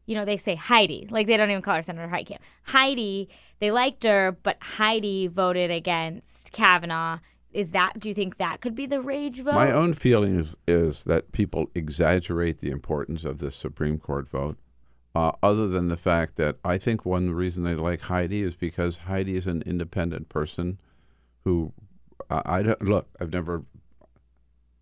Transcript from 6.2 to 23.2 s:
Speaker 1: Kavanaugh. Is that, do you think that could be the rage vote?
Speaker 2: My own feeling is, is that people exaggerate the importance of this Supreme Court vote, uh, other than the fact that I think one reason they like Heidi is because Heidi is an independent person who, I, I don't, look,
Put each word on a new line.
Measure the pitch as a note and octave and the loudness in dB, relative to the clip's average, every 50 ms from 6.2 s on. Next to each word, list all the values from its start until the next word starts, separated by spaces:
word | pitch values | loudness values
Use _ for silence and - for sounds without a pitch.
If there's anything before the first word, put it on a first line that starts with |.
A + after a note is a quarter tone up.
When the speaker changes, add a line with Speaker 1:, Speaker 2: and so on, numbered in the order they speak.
| - - - - - - | -10 -8 -8 -8 -10 -10
Speaker 1:
Kavanaugh. | - - A3 F#3+ F3+ F3 E3+ E3+ E3 E3 E3 E3 E3 E3 - _ _ _ _ _ | 0 6 6 8 8 6 4 0 -2 -2 -2 -2 -4 -6 -10 _ _ _ _ _
Is | - G3+ G3+ D#3+ | -4 -4 -4 0
that, | D#3+ F#3+ F3+ F#3+ - G#3 | 2 2 2 2 0 -4
do | G3 G#3+ | -8 -6
you | G3 | -4
think | G#3 G3 F#3 - - | -4 -4 -4 -4 -4
that | F#3 E3+ D#3+ - | -4 -4 -4 -6
could | - B3 A3+ | -6 -8 -6
be | A#3 C#4 | -6 -6
the | B3+ C#4+ C4+ | -4 -4 -4
rage | B3+ C#4 C4+ D4 D4 C#4+ A#3+ B3+ | -4 -4 -6 -4 -6 -6 -8 -6
vote? | B3+ C#4+ C#4+ | -2 0 2
Speaker 2:
My | D4 - - | 4 4 4
own | - D3+ E3 F3 D#3 | 4 4 2 2 0
feeling | - - B2+ A#2+ G#2+ G#2 G2 F#2+ F2+ | 2 4 4 6 6 4 4 2 0
is, | D#2+ D#2 - - _ - | 0 -2 -6 -6 _ 2
is | E2+ E2+ E2+ D#2+ C#2+ - - | 4 4 4 2 0 -2 -2
that | - E2 E2 - - | 0 0 0 0 -2
people | - - G#2 - - D#2+ D#2 - - | -2 -2 -2 0 0 -2 -4 -4 -4
exaggerate | F2 D#2+ D2+ D2 D#2+ E2+ D#2 F2+ F2+ F2 - F2 E2+ E2+ E2+ D#2+ - | -6 -6 -4 0 2 4 4 4 4 2 0 -2 0 0 0 -2 -2
the | - D2+ | -4 -6
importance | C2+ C#2 - - D#2 D2 - - D#2 E2 E2 | -6 -4 -4 -4 -4 -4 -4 -4 -6 -6 -6
of | C#2+ C#2 C#2+ | -6 -6 -6
this | D2 C#2 - | -6 -8 -6
Supreme | - - - C#2 - D#2+ D2+ D#2 D2+ | -8 -8 -8 -4 -2 -2 0 -2 -2
Court | - - C#2 C#2+ C#2 - | -4 -4 -4 -4 -4 -6
vote, | - C2+ C#2 D2+ D2+ - - _ _ - - - _ _ _ _ - | -6 -4 -4 -4 -6 -10 -14 _ _ -20 -20 -20 _ _ _ _ -2
uh, | E2+ E2 D#2+ - - | 0 0 0 2 2
other | - G2+ G#2 G#2+ A2 | 2 4 4 4 2
than | G2 F2+ F2+ F2 F2 | 0 0 0 0 0
the | E2+ | -2
fact | E2 - F2+ E2+ E2+ E2 - - | 0 2 2 2 2 2 0 -2
that | - D#2 D2 C#2+ - - | 0 0 0 -2 -2 -2
I | F2+ F2+ F#2+ | -2 -2 0
think | - A#2+ A2+ A2 - | 0 0 -2 0 0
one | F2+ F#2 F2+ F2+ F2+ | 0 0 0 0 0
reason | E2 E2+ F#2 F2+ F2 F2 F2 | 0 0 -2 -2 -2 -2 -2
they | F2 E2+ | -2 -2
like | D#2 D#2+ F2 F2 D#2+ | 0 0 -2 -2 -4
Heidi | - - F2+ F2+ F2 F2 G2+ G#2 | -4 -2 -2 0 0 0 -2 -2
is | G2+ F2+ E2+ | -2 -4 -4
because | - F2 E2+ - - F2 F2 E2+ - | -4 -6 -4 -2 -2 -2 -2 -2 -6
Heidi | - F#2 G2 F#2+ F#2+ F#2+ F#2+ | -6 -4 -2 -2 -2 -2 -2
is | F#2 F2 F#2 | -2 -2 -2
an | E2+ E2 - | -2 -2 -2
independent | - F2 F2 E2+ E2+ - F#2 E2+ F2 E2+ E2 D#2 - | -4 -4 -4 -4 -4 -2 -2 -2 -2 -4 -6 -8 -6
person | - D#2 D2+ D#2 - - F2 F2+ F#2 - _ _ _ _ _ _ _ _ _ _ _ _ - | -4 -4 -4 -2 -4 -4 -4 -4 -4 -8 _ _ _ _ _ _ _ _ _ _ _ _ -2
who, | G2 F2 E2+ D#2+ - - - - - - - - - - - - - | 0 2 2 0 -2 -6 -12 -20 -20 -20 -20 -20 -20 -18 -16 -8 -4
I, | D#2 D2+ - | -4 -4 -2
I | - E2+ F#2 | 0 0 0
don't, | G#2 A2 A2 - | 2 2 0 0
look, | - F#2+ G#2 F2 - - - - | 0 0 0 0 0 -4 -8 -10